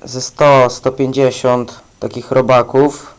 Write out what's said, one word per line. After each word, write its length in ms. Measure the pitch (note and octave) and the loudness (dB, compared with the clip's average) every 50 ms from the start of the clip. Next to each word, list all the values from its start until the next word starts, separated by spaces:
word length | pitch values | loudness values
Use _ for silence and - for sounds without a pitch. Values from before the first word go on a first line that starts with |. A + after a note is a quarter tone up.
| - | -18
ze 180 | - B2 B2+ | -14 -12 -10
sto, 480 | B2+ - - - D3+ C#3+ C#3 C3+ B2+ A#2+ | -10 -10 -4 0 2 4 6 4 4 2
sto 220 | - - - C3+ | 0 -4 -6 -6
pięćdziesiąt 880 | B2+ - C3+ C3 - C3+ C3+ B2+ A#2+ - - B2+ B2 B2 A#2+ A#2+ - - - _ _ _ | -4 -2 -4 -2 0 0 0 0 0 -2 -2 0 0 0 -2 -6 -12 -18 -20 _ _ _
takich 320 | G#2 A2 - B2 A#2 - | -10 -10 -10 -12 -10 -2
robaków 840 | - C3 B2 A2+ B2+ B2 A#2+ B2 - C3+ C#3+ D3 D3 - - - - | -2 0 2 4 2 2 2 2 2 2 2 2 0 -6 -12 -20 -20